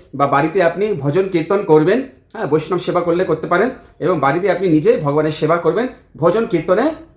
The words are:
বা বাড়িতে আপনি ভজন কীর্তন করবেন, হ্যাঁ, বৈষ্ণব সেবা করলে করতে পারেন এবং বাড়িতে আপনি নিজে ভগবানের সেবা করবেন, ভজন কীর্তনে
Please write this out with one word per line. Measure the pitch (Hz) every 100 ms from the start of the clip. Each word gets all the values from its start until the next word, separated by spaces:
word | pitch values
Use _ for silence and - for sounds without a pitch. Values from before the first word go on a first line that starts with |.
| -
বা | 127 143
বাড়িতে | 143 160 185
আপনি | 170 170 214
ভজন | 180 139 170 190
কীর্তন | 170 156 202
করবেন, | 180 156 160 240 277 - _
হ্যাঁ, | 220 175
বৈষ্ণব | 156 - 180
সেবা | 180 175
করলে | 175 175
করতে | 185 156 160
পারেন | 175 240 - - -
এবং | 147 180
বাড়িতে | 135 156 190
আপনি | 175 190
নিজে | 156 175 -
ভগবানের | 147 147 156
সেবা | 147 151 170
করবেন, | 165 185 254 - _ 113
ভজন | 165 208 226
কীর্তনে | 170 160 185 294 320 -